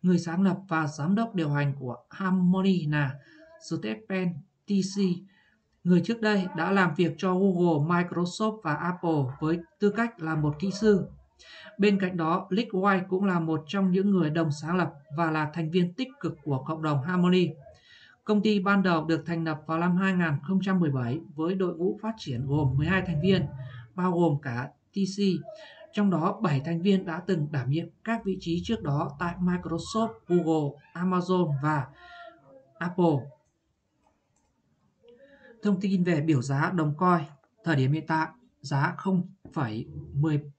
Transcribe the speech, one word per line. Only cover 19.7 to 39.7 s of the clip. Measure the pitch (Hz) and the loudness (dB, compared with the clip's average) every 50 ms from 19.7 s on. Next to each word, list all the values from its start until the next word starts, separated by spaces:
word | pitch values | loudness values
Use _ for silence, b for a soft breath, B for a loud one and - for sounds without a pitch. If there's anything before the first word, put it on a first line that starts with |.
| 160 160 | -2 0
năm | 170 180 180 | 2 2 2
hai | 180 196 190 190 | 2 2 2 2
nghìn | 180 175 160 143 135 - | 2 0 0 0 -2 -2
không | 143 190 190 185 | 0 -2 0 0
trăm | 196 190 185 | 2 2 2
mười | 175 151 | 2 2
bảy | 135 131 123 117 123 165 - - 151 | 0 0 -2 -2 -4 -4 -6 -10 -6
với | 143 160 170 196 | -4 -2 -2 0
đội | 190 190 175 170 | 0 -2 -2 -2
ngũ | 160 175 196 214 - - | -2 -2 -2 -2 -2 -6
phát | 214 226 - | -8 -8 -8
triển | - 160 127 113 127 | -8 -8 -6 -6 -4
gồm | 131 143 151 151 131 131 | -2 0 2 2 2 2
mười | 139 151 | 2 0
hai | 165 190 190 180 | 2 0 0 0
thành | 180 165 147 | 0 -2 0
viên, | 165 190 190 175 147 - B B B B B B B B B | 2 4 4 4 2 -2 B B B B B B B B B
bao | 139 - 185 175 | -2 -2 0 2
gồm | 170 175 165 147 143 | 4 4 4 2 0
cả | - 135 120 117 131 147 - _ _ _ _ | -2 -4 -6 -6 -6 -8 -12 _ _ _ _
T | |
C. | 202 196 - - 202 202 196 180 151 - - B B B B B B B B - | -4 -2 -2 0 0 0 2 0 0 -4 -10 B B B B B B B B -2
Trong | 208 208 202 | 2 2 4
đó, | 180 151 160 190 196 - 226 | 4 2 2 0 -2 0 -2
bảy | 175 147 135 | 0 0 0
thành | 127 170 170 165 170 | 0 -2 -4 0 2
viên | 202 196 190 190 | 2 2 2 2
đã | 185 160 165 180 | -2 -8 -8 -4
từng | - 190 160 147 147 - | -2 -2 -2 -2 -2 -4
đảm | 143 123 123 | -4 -2 -2
nhiệm | 139 160 175 175 _ _ _ | -2 -2 -4 -6 _ _ _
các | 214 233 226 - | -6 -6 -4 -2
vị | 196 185 180 | -4 -6 -4
trí | - 170 165 175 175 | -4 -4 -4 -4 -2
trước | - 226 214 - | -4 -6 -4 -2
đó | 151 139 147 170 160 143 - | -4 -2 -2 -2 -4 -6 -6
tại | 180 170 175 180 | -6 -6 -4 -2
Microsoft, | 180 180 175 180 175 165 165 170 165 - - 220 226 220 220 - _ | -2 0 0 -2 -4 -4 -6 -6 -6 -4 -2 -2 -2 -2 -4 -12 _
Google, | - 175 175 160 160 165 156 151 143 139 - _ - _ | 2 2 2 4 4 2 2 2 -2 -4 -8 _ -16 _
Amazon | 170 180 185 185 180 175 180 185 180 175 156 143 135 139 | -4 -2 0 0 0 0 2 2 2 2 2 0 0 0
và | 151 156 147 123 - B B B B B B B B B B B - - - _ _ _ - | 0 0 0 -2 -6 B B B B B B B B B B B -20 -20 -20 _ _ _ -8
Apple. | 170 175 - - 175 165 151 131 117 - - _ _ _ _ _ _ _ _ _ _ _ _ _ _ _ _ _ _ _ _ _ _ _ _ _ _ _ _ _ _ _ _ _ 226 233 240 B B B B B B B 233 _ - | -8 -6 0 2 2 4 2 2 -2 -6 -18 _ _ _ _ _ _ _ _ _ _ _ _ _ _ _ _ _ _ _ _ _ _ _ _ _ _ _ _ _ _ _ _ _ _ -20 -20 B B B B B B B -20 _ 0
Thông | 208 196 180 | 0 0 0
tin | 214 196 196 185 175 | 0 0 0 2 2
về | 180 175 151 | 2 2 0
biểu | 147 160 160 135 113 | 2 2 2 0 2
giá | 135 139 135 160 175 | 0 -2 0 0 0
đồng | 185 175 147 147 147 | 0 0 0 0 0
coin. | 151 185 180 185 175 143 - - _ _ _ _ _ _ | 0 2 2 2 2 0 -6 -14 _ _ _ _ _ _
Thời | 170 160 | -2 2
điểm | 135 131 131 147 | 2 2 2 2
hiện | 156 156 | 0 0
tại, | - 165 160 156 160 - _ _ _ _ _ | -2 -2 -2 -2 -2 -6 _ _ _ _ _
giá | - - 147 135 143 175 175 | -10 -6 -2 0 0 -2 -2
không | - - 196 190 180 180 - - _ _ - - | -4 -2 0 0 0 0 -2 -10 _ _ -10 -6
phẩy | 170 143 113 | -4 -4 -4